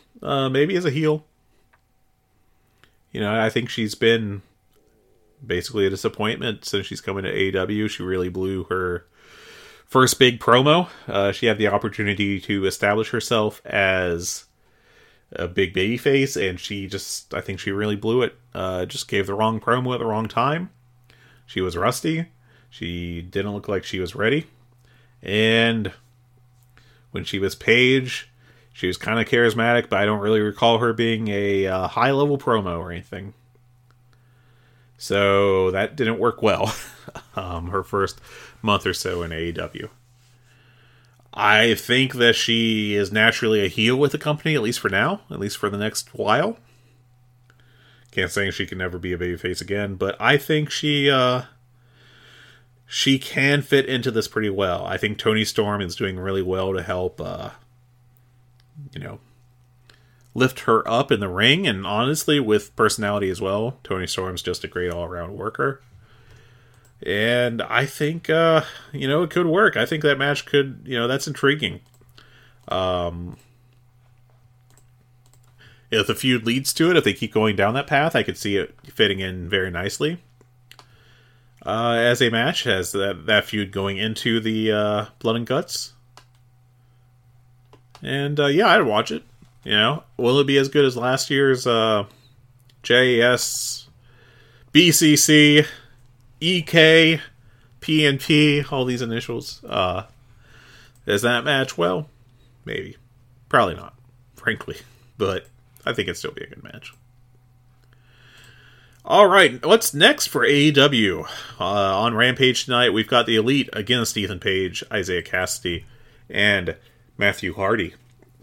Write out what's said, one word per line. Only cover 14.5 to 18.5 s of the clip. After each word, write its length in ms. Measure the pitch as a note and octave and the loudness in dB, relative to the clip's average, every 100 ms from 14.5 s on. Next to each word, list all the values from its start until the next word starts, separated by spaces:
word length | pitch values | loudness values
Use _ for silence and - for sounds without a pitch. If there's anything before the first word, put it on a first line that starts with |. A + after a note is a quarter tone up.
| _ _ _ _ _ _ _ _ | _ _ _ _ _ _ _ _
a 140 | - F2 | -8 -6
big 260 | F#2 F2+ | -2 -2
baby 220 | F#2 G2 B2 | 0 -2 0
face, 400 | D3 C3+ C3+ - | 2 2 0 -2
and 240 | G2 F2+ | -4 -4
she 280 | - G2+ F#2+ | -10 -10 -8
just, 460 | G2 - - - | -10 -10 -12 -10
I 60 | - | -10
think 180 | - F#2+ | -8 -8
she 120 | G2+ | -6
really 240 | G2 G#2+ G2+ | -2 -2 -2
blew 260 | G#2+ B2 | 0 0
it. 140 | A#2+ - _ | 0 -6 _